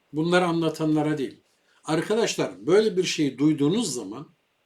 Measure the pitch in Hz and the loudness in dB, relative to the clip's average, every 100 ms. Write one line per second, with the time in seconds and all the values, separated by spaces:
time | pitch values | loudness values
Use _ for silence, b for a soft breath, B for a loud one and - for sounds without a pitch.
0 | _ 143 165 180 180 165 160 156 156 151 | _ -4 2 2 2 0 -2 -2 0 0
1 | 151 147 123 - _ _ _ _ - 160 | 0 -2 -6 -10 _ _ _ _ -4 -4
2 | 165 220 214 - 120 92 117 190 220 185 | 0 0 0 -2 -4 -4 2 4 4 0
3 | 170 - 147 120 147 147 143 208 214 123 | -2 -2 -2 2 2 4 2 0 -2 -6
4 | 98 113 156 _ _ _ | -8 -12 -16 _ _ _